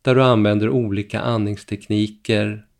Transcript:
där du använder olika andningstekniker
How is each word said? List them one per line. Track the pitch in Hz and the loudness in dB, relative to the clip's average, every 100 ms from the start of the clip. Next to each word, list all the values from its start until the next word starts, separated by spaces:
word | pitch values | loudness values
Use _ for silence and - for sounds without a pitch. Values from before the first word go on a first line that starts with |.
där | - 127 | 2 2
du | |
använder | 131 117 104 104 110 | 4 4 2 2 0
olika | 131 113 98 101 107 | 0 -2 -4 -4 -6
andningstekniker | 120 117 104 104 - 101 - 107 107 107 - 107 104 107 _ | -4 -2 -4 -6 -10 -12 -4 -2 -2 -6 -2 -2 -2 -6 _